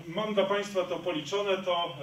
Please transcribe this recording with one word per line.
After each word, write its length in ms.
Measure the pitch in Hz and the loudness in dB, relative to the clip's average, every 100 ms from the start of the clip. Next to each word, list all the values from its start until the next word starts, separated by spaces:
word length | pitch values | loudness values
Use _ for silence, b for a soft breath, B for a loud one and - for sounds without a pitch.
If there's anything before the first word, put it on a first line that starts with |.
| 165 | -6
Mam 280 | 185 214 | -4 2
dla 100 | 202 | 2
Państwa 400 | 190 202 196 185 | 4 2 0 0
to 120 | 180 165 | 0 -2
policzone, 680 | 175 151 143 202 202 185 | -2 -4 -2 0 2 0
to 340 | 180 170 - 135 | 2 0 0 -4